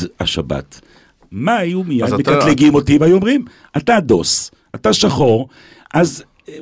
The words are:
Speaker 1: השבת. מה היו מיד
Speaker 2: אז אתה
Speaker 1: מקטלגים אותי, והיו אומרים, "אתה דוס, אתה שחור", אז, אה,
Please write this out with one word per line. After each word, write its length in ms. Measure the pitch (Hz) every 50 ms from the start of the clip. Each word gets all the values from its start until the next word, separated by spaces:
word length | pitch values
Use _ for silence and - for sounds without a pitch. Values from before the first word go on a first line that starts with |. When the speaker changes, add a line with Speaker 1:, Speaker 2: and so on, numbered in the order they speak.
| - - - -
Speaker 1:
השבת. 640 | 87 82 - 87 78 65 73 67 69 - - - - _ _ _ _ _ _ _ _ _
מה 260 | - 98 123 185 233 226
היו 260 | 185 170 180 185 185
מיד 200 | 175 147 120 120
Speaker 2:
אז 100 | - 107
אתה 180 | 98 - - 135 143
Speaker 1:
מקטלגים 380 | 131 - 147 123 147 151 143
אותי, 220 | 143 139 - 143 147
והיו 180 | 156 165 180
אומרים, 300 | 190 190 220 269 285 - - - - - _ - 147
"אתה 220 | 143 - 240 214
דוס, 520 | 170 123 113 85 85 - - - - - - _ _ _ -
אתה 180 | - - 214 214
שחור", 540 | - 220 202 143 131 147 123 110 113 131 - _ - - - - - _ _ -
אז, 300 | 160 175 156 147 - - _ _ _ _ -
אה, 40 | - -